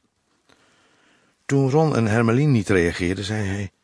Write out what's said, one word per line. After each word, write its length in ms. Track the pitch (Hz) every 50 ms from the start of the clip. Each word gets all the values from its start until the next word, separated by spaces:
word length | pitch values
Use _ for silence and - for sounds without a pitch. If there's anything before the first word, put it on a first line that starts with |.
| _ _ _ _ _ _ _ _ _ _ _ _ _ _ _ _ _ _ _ _ _ _ _ _ _ _ _ _ _
Toen 240 | - 139 139 135 131
Ron 260 | 127 156 160 156 -
en 100 | 117 113
Hermelien 460 | 107 104 117 117 113 113 127 151 151
niet 180 | 135 113 98 -
reageerden, 560 | 104 92 85 85 82 - 92 85 95 98 101
zei 220 | 95 107 107 104 98
hij, 240 | 98 101 101 92 - _